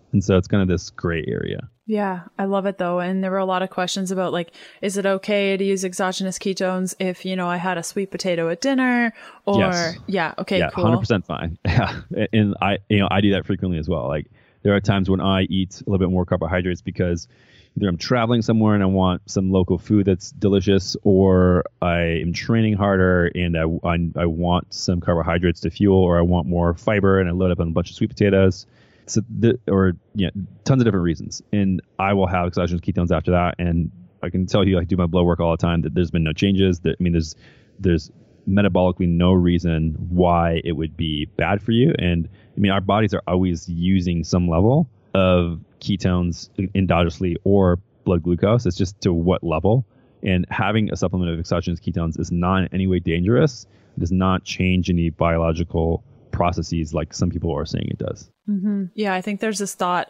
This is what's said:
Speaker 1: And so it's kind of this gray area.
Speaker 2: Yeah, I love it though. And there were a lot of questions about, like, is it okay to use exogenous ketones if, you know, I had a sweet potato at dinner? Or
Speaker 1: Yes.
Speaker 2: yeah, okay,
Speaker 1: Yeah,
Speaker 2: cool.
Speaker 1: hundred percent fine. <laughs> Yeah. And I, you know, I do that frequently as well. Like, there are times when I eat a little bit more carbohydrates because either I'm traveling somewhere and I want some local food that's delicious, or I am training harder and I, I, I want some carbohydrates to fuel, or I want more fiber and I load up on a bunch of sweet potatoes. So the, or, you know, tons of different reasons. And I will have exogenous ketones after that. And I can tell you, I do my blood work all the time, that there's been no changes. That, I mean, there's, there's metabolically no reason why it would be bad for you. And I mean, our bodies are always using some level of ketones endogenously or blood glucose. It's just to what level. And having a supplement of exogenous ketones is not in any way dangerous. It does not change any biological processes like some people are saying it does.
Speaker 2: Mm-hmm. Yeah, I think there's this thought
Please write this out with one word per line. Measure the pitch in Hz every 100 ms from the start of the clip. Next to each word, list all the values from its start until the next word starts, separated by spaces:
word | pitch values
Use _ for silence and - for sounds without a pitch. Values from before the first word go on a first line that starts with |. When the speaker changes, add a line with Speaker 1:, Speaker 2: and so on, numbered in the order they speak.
| _
Speaker 1:
And | 104
so | 92 92
it's | -
kind | 104
of | 92
this | 87 -
gray | - 87 82 -
area. | 50 50 50 - _ -
Speaker 2:
Yeah, | 214 196 180 170 -
I | 196
love | 196 196
it | 190
though. | 175 175
And | 175 190
there | 190
were | 190
a | 185
lot | 185
of | 185
questions | - 180 196 185
about, | 190 175
like, | 170 170 - - -
is | 208 196
it | 196
okay | 190 202 208 196 196
to |
use | 196 196 185
exogenous | 180 185 185 190 180
ketones | 202 185 185 185 185 -
if, | 185 180 185
you | 185
know, | 175
I | 175
had | 180 175
a |
sweet | 165 - 196
potato | 180 190 170 165
at | 175
dinner? | 269 262 254 240 233 - - - -
Or | 202
Speaker 1:
Yes. | 190 175 165 175 -
Speaker 2:
yeah, | 190 160 -
okay, | - 190
Speaker 1:
Yeah, | -
Speaker 2:
cool. | - 107
Speaker 1:
hundred | 120
percent | - 101 -
fine. | 80 80 82
<laughs> | 95
Yeah. | 87 98 - - 90 104
And | 110 104 -
I, | 95 95 -
you | 104
know, | 98
I | 95
do | 101
that | 95 76
frequently | 95 92 82
as | 76
well. | 82 64
Like, | 76 - _ _ _
there | 101 101
are |
times | 98 98 95
when | 95
I | 95 95
eat | 95 95 92 -
a | -
little | 98 92
bit |
more | 92 87
carbohydrates | 87 82 90 90 85
because | - 87 90 85 - _ _ _ _ -
either | 101
I'm | 82
traveling | - 127 113 120
somewhere | 110 113 107
and | 104
I | 95
want | 95 92 85 -
some | 101 95
local | 95 90 90
food | - 107 98
that's | 90 -
delicious, | - 104 98 98 98 95 -
or | 107 95 95 92 90 90 - -
I | 87 85 85 82
am | 85
training | 85 - 113 110 101
harder | 101 95 92 90 87
and | 90 87 82
I, | 80 82 85
I, | 85 82 78
I | 85
want | 80 87 87 -
some | - - 90
carbohydrates | 85 85 80 87 87 85
to | 80
fuel, | - 101 95
or | 90 85
I |
want | 85 90 78
more | 87 85
fiber | 85 - 107 98 95
and | 90
I |
load | 87 92
up | 85
on | 85
a |
bunch | 85 87
of | -
sweet | 110
potatoes. | - 101 95 95 - - _ _ _ -
So | 113 110 104
the, | 113 - -
or, | 98 95 85 _ 104
you | 90
know, | 101 90 -
tons | - 131
of | 117
different | 95
reasons. | 87 78 - - -
And | 104 98 90 - -
I | 95
will | 101 92
have | 90 90
exogenous | 95 85 87
ketones | - 90 90
after | 80 85
that. | 90 87 -
And | 87 82 80 - - _
I | 90
can | 90 92
tell | 107 95
you, | 92
I | 85
do | 90
my | 87
blood | 90 87
work | 85
all | 85
the | 82
time, | 85 85
that | 82 92
there's | 85
been | 85
no | 78
changes. | 78 101 95 95 85
That, | 82 -
I |
mean, | 90
there's, | 85 80 - - _ _ -
there's | 95 82 - - _ _ -
metabolically | 98 101 90 92 90 87
no | 85 87
reason | 92 87 87 85 80 80 78 87
why | 90 90 85 85 82
it | -
would | 73 76 78
be | 80 73 73 -
bad | 82 101
for | 101
you. | 113 147 -
And | 87 87 82 - - -
I |
mean, | 98
our | 98
bodies | 98 104 104
are | 92 -
always | 92 95 82 -
using | 85 90 95 87 85
some | 78 92 87
level | 82 107 147 156 _ _
of | 98 92 90 85 82 - _
ketones | - 95 95 90 90 82 - - 95 98
endogenously | 90 85 87 - 92 82
or | 95 98 92 87 - _ -
blood | 85
glucose. | 87 85 98 120 90
It's | -
just | 95 -
to | 101
what | 85 85 90
level. | 82 80 92 127 - _ _ _
And | 98 90 -
having | - 98 107 104
a | -
supplement | 92 92 87
of | 82
exogenous | 85 87 85 85
ketones | - 85 82 80
is | 82
not | 87 87 95
in | 87
any | 92 95
way | 90
dangerous. | 87 85 90 123 156 - - _ _ -
It |
does | 85
not | 92 92 92 -
change | - 92 92 87
any | 87 82
biological | - 85 82 82 80 82 82 82 82 - - _
processes | - 87 87 78 82 76
like | 80 76
some | - 87
people | 80 85
are | 73 73
saying | - -
it | -
does. | - - - _ -
Speaker 2:
Mm-hmm. | 202 208 202 180 -
Yeah, | 208
I | 185
think | 196 202
there's | 220 196
this | 196 -
thought | 180 180